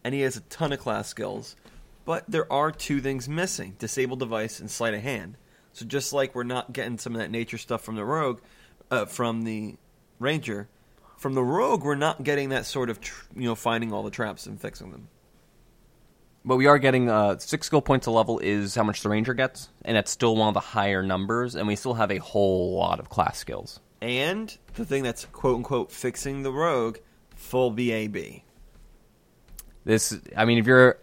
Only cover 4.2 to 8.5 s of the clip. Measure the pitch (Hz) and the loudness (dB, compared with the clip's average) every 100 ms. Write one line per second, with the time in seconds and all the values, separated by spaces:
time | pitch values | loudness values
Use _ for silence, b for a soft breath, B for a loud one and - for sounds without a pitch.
4.2 | 120 113 110 - 101 - 117 107 123 117 | -4 -4 -4 -8 -10 -4 -2 -2 -4 -6
5.2 | 90 - b b b - 113 139 - 143 | -8 -16 b b b -16 -6 -4 -2 -2
6.2 | 131 123 120 127 - 127 117 117 123 113 | -2 -2 -4 -4 -6 -6 -6 -6 -6 -6
7.2 | 87 117 117 117 - 117 - 110 104 156 | -4 -4 -6 -8 -6 -6 -6 -6 -4 0
8.2 | 143 117 - | -2 -4 -10